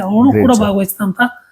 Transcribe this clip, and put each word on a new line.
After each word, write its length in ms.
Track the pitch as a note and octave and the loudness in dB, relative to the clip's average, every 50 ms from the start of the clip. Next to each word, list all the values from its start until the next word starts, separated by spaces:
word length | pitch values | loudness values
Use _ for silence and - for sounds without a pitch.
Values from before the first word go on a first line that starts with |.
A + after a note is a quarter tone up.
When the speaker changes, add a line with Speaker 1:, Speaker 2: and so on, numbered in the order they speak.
| F#3+ | -6
Speaker 1:
ಅವನು 260 | F#3+ G#3 A3 B3 C#4 | -2 0 2 2 2
Speaker 2:
ಗ್ರೇಟ್ 140 | G#3+ G#2+ - | 4 2 2
Speaker 1:
ಕೂಡ 80 | B3 | 2
Speaker 2:
ಸರ್. 100 | B3 G#3+ | 2 2
Speaker 1:
ಭಾಗವಹಿಸಿದಂತ, 600 | G#3 G3+ G3 G3 F#3+ F#3+ - - G#3 F#3+ F#3 - B3 A#3+ - - _ _ | 0 0 -2 -2 -4 -6 -6 -6 -6 -6 -2 -2 -4 -4 -4 -12 _ _